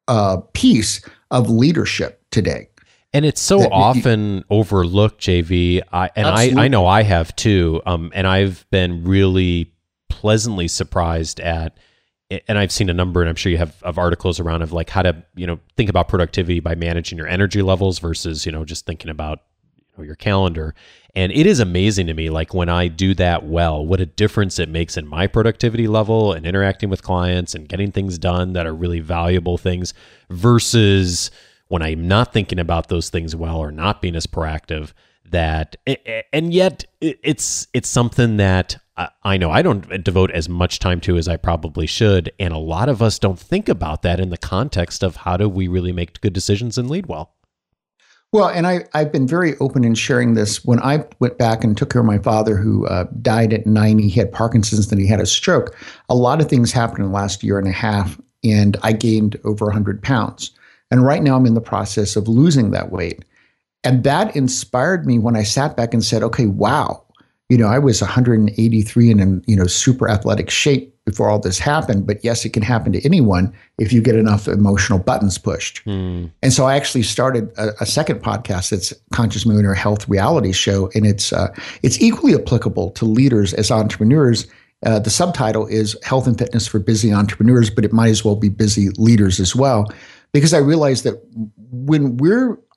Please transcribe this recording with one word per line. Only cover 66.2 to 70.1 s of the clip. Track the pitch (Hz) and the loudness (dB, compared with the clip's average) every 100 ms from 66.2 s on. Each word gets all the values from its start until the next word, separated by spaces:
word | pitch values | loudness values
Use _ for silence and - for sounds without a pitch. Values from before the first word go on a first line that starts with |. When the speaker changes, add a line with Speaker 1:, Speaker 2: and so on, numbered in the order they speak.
Speaker 1:
"Okay, | 110 123 110 | -2 0 0
wow." | 101 104 143 - - _ _ _ _ - | 2 0 0 -2 -6 _ _ _ _ 2
You | 123 | 4
know, | 107 | 4
I | 127 | 4
was | 143 107 | 2 2
a | 98 | 0
hundred | 123 123 110 | 2 4 4
and | 104 104 | 2 2
eighty-three | 113 113 107 120 117 | 2 2 0 4 6
and | 104 | 6
in, | 95 92 - | 4 2 2
you | |
know, | 101 90 | 2 2
super | - - 127 | 2 2 2
athletic | 101 | 2